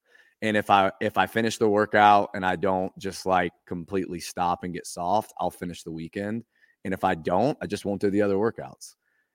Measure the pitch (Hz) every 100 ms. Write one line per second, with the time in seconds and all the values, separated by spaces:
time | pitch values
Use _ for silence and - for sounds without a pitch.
0 | _ _ _ _ 110 104 101 101 98 -
1 | 110 - 95 113 113 - 110 104 107 107
2 | 104 101 - 101 92 90 98 95 95 -
3 | 98 87 92 90 87 - - 87 82 98
4 | 87 87 - - 87 87 92 85 - -
5 | 87 107 - - 95 - 90 85 - 80
6 | 82 101 101 113 - _ _ _ 104 95
7 | 95 85 85 90 127 - 90 101 98 98
8 | 104 98 104 98 113 - 67 - - _
9 | _ _ _